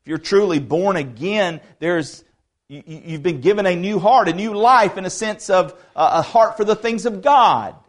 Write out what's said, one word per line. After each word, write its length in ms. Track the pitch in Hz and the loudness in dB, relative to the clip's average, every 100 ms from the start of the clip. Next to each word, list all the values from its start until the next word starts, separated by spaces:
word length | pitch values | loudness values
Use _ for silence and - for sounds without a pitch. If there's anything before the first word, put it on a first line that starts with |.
If 60 | 135 | -8
you're 100 | 156 | -8
truly 420 | - 196 208 156 | 0 2 2 -2
born 360 | 120 156 196 180 | -2 -2 0 -2
again, 640 | 135 113 170 214 185 160 _ _ | -6 -8 -4 -2 -2 -4 _ _
there's, 440 | 165 170 143 - _ _ _ _ _ | -2 -2 -4 -14 _ _ _ _ _
you, 140 | 143 - | -20 -18
you, 140 | 156 - | -18 -12
you've 180 | 160 | -4
been 180 | 175 147 | -4 0
given 260 | 147 208 196 | 0 2 0
a 80 | 175 | -2
new 240 | 190 208 | -2 0
heart, 300 | 190 254 185 | 4 4 2
a 40 | |
new 220 | 170 220 208 | -2 -6 0
life 420 | 233 254 202 - | 4 4 4 -2
in 80 | 185 | -10
a 60 | |
sense 400 | - 220 214 - | -6 -8 -8 0
of, 220 | 185 160 - _ - | 0 0 -8 _ -2
uh, 140 | 156 | 0
a 80 | 165 | 2
heart 340 | 151 233 220 220 | 0 2 2 0
for 80 | 208 | -2
the 100 | 214 | -2
things 300 | 233 226 240 | -2 -4 -6
of 160 | 196 | -2
God. 540 | 196 285 220 127 101 - | 2 4 4 2 -4 -14